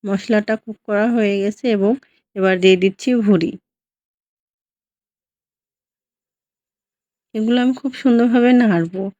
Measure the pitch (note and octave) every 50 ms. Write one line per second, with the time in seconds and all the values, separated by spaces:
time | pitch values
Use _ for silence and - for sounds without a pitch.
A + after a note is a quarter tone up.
0 | - G3 G3 G3 - - A3 G#3+ G#3 - A3 G#3+ _ A3+ G#3+ _ _ - G#3 G3+
1 | G#3+ A#3+ A#3 A#3 G#3+ G3+ G3+ G3+ G3 G3+ G#3+ _ - B3 A3 G3+ G3 G#3 B3+ C#4
2 | _ _ _ _ _ _ _ G3+ F#3+ F#3+ F#3 F3+ F#3 F#3+ F#3+ F3+ F#3 F#3+ F#3+ _
3 | - C4 B3 A#3+ G#3+ G3+ G3+ E3 E3 - - - _ _ _ _ _ _ _ _
4 | _ _ _ _ _ _ _ _ _ _ _ _ _ _ _ _ _ _ _ _
5 | _ _ _ _ _ _ _ _ _ _ _ _ _ _ _ _ _ _ _ _
6 | _ _ _ _ _ _ _ _ _ _ _ _ _ _ _ _ _ _ _ _
7 | _ _ _ _ _ _ - A3 A3 A3+ A#3+ B3 B3 B3+ B3+ - - C4+ B3+ -
8 | - C4 A#3 A#3 A#3+ B3 A3+ B3 A#3+ B3 B3+ B3 A#3+ G#3+ F#3 E3+ E3 E3+ F#3 F#3
9 | F#3+ G3 -